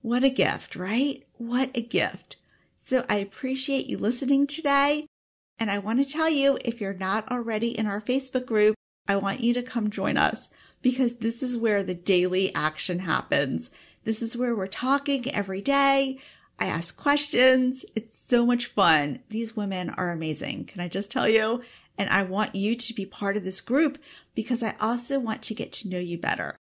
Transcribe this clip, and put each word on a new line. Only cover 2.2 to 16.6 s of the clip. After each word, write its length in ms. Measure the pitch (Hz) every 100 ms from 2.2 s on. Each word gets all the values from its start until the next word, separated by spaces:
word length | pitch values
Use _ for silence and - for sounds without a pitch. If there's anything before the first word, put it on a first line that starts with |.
| _ - _ _ _ _
So 280 | - 254 -
I 80 | 208
appreciate 720 | 196 - 254 262 - 269 254
you 100 | 202
listening 500 | 196 233 262 277 277
today. 600 | - 311 277 285 302 302 _ _ _ _ _
And 120 | 220
I 60 | 202
want 200 | 196 233
to 120 | 277
tell 200 | 302 320
you, 260 | 294 277 269
if 160 | - 233
you're 140 | 196
not 340 | 185 190 208 214
already 440 | 247 233 214 233 -
in 100 | 214
our 140 | 202
Facebook 460 | 214 262 269 254 247
group, 300 | 220 208 214 _ _ -
I 80 | 196
want 240 | 196 196
you 120 | 226
to 80 | 240
come 280 | 240 240 208
join 260 | 208 196 -
us, 320 | 78 - - _ - _
because 340 | 254 254 247 240
this 260 | 220 233
is 140 | 254 240
where 260 | 226 202
the 120 | 190
daily 600 | 180 - 180 180 185 190
action 460 | - 156 - - 180
happens. 680 | 185 - - 143 143 139 - - - _
This 180 | - 220
is 140 | 226 233
where 180 | 247
we're 140 | 233 190
talking 600 | - 254 277 277 277 240
every 260 | - 196 190
day. 580 | 240 277 277 277 269 262 - - _ -